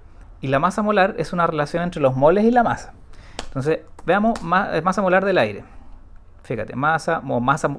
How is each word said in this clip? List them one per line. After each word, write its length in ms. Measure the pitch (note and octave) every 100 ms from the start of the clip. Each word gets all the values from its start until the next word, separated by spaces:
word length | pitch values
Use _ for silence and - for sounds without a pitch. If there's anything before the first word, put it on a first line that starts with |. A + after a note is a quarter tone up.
| - - - -
Y 60 | C3+
la 140 | C3+
masa 220 | E3+ F#3+
molar 340 | G#3 G#3 F#3+ -
es 140 | D#3+
una 160 | F3+ E3+
relación 340 | D#3 D3 E3+
entre 180 | F3 E3+
los 140 | C3+
moles 300 | C3 D3 F#3+
y 80 | A3
la 100 | B3
masa. 320 | G#3 A#2 - - - - - -
Entonces, 360 | - C3+ C3+ D#3+ - - -
veamos 340 | F#3+ A3 A3+
ma-, 360 | E3+ F3+ G3+ E3
eh, 60 |
masa 200 | E3+ F#3
molar 220 | F#3+ F#3
del 140 | G3 F3+
aire. 260 | A2 G2+ - - - - - - - -
Fíjate, 320 | - A2+ G2+ A#2+
masa 440 | D3 D#3+ - C3+ C3+
o 120 | B2+
masa 360 | B2 C#3+ D#3